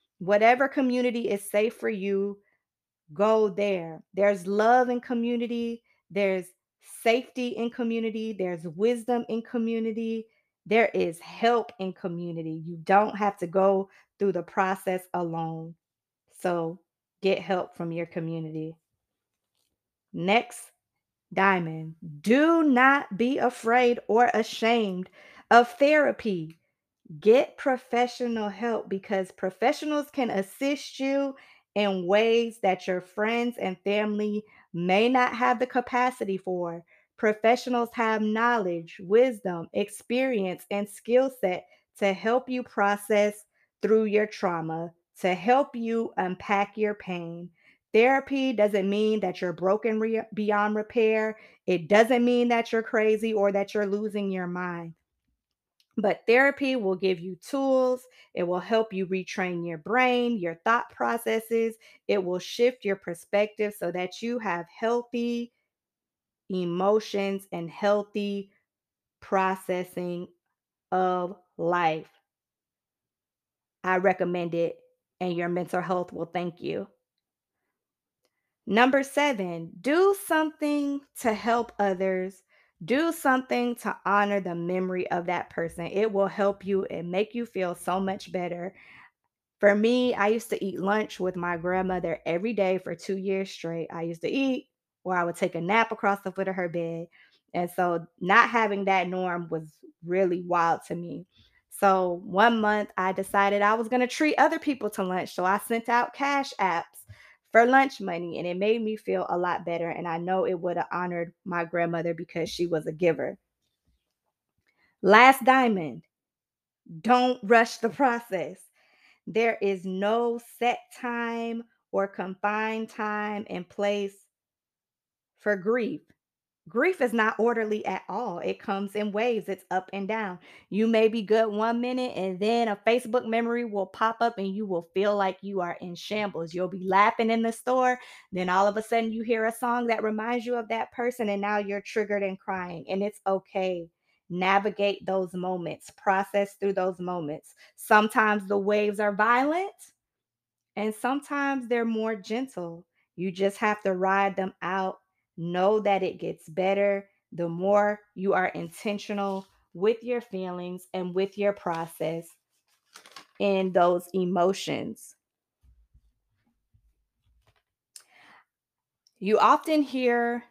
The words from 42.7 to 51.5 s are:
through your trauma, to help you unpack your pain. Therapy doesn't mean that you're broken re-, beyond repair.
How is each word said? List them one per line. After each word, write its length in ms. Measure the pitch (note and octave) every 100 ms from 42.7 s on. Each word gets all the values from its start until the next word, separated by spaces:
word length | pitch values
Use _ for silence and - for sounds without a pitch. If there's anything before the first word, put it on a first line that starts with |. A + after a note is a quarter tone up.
| - G3+ G3+ - G#3 G#3 G#3 - _ _ _
through 240 | G3+ A3 G#3+
your 220 | G#3 G#3
trauma, 640 | - G3 E3+ D#3+ E3 E3+ - _ -
to 120 | F#3+
help 420 | F3+ F#3 B3+ C#4+ A#3+
you 380 | A3+ A3+ A3+ -
unpack 600 | F#3 F#3 - G3+ G3+ -
your 160 | G#3
pain. 560 | G#3 - F3+ E3+ E3+ F3 _ _ _ _
Therapy 640 | G#3+ B3 C4+ C4+ C4+ C4
doesn't 340 | A3 G#3 G3+ F#3+
mean 320 | G3+ G#3+ G#3+
that 200 | F#3+ F3+
you're 100 | F3+
broken 480 | D#3+ F#3 G#3+ A3+ A3
re-, 220 | A3 A3 A3+ F#3
beyond 400 | G#3 G#3 G#3 G#3+
repair. 640 | G#3+ B3 A3 A3 A3 G#3+ -